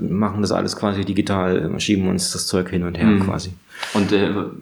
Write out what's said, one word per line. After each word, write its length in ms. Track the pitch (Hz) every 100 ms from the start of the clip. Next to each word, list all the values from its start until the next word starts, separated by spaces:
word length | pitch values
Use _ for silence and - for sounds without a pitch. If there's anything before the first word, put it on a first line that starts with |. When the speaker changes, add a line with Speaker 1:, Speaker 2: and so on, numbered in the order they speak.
Speaker 1:
wir 60 | -
machen 320 | 98 104 104
das 120 | 98
alles 240 | - 98 -
quasi 280 | 104 101
digital, 680 | 95 101 - 98 92 92 80 -
schieben 260 | - 98 92
uns 220 | 92 -
das 160 | - -
Zeug 220 | 95 90
hin 140 | 90
und 120 | 87 -
her 100 | 110
Speaker 2:
Mhm. 180 | 101
Speaker 1:
quasi. 280 | 98 - 92 - - - -
Speaker 2:
Und, 200 | 104 95
äh, 200 | 101 90 101 - -